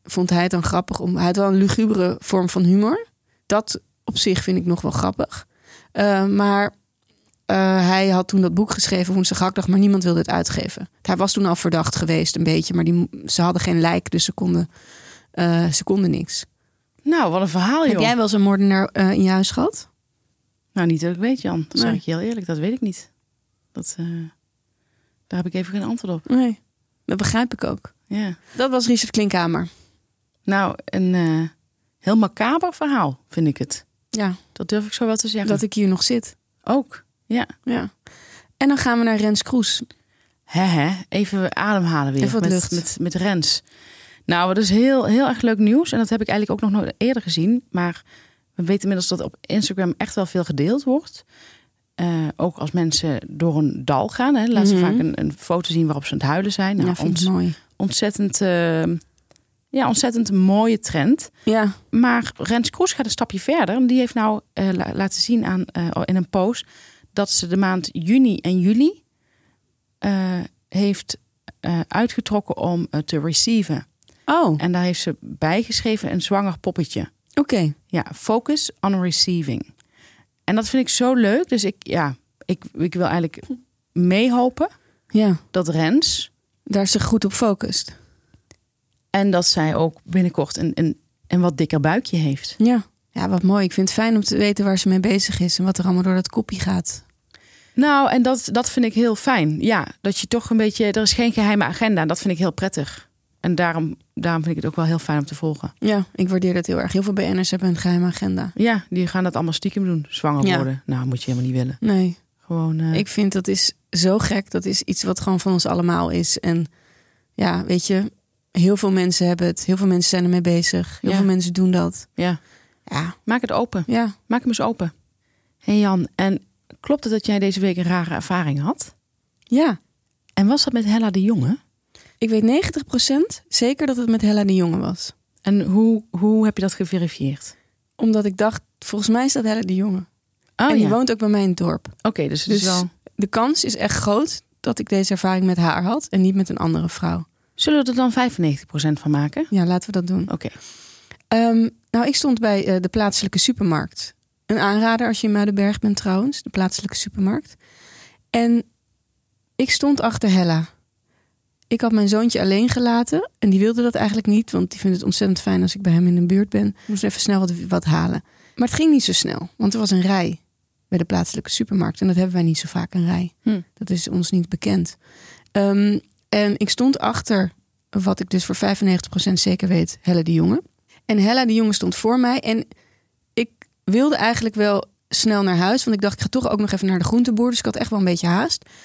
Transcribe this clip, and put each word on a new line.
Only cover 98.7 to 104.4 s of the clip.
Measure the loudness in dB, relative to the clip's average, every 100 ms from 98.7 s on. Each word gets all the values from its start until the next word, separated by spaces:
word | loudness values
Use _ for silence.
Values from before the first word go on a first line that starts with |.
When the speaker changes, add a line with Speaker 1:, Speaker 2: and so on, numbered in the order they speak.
Speaker 2:
vind | 0
ik | 0
heel | 2 0 0
fijn. | 0 2 2 0
Ja, | 0 0 -2 -6
dat | -4 -4
je | -4
toch | -4 0
een | 0
beetje, | 0 0 0
er | 0
is | 0
geen | 2 0
geheime | 2 2 2
agenda. | 0 0 0 2
En | 0
dat | -2
vind | -2
ik | 0
heel | -2
prettig. | -2 -4 -4 -6 -10 -20 _ _ _
En | -4
daarom, | 0 0 -2 -4 -8 _
daarom | -6 -2 -2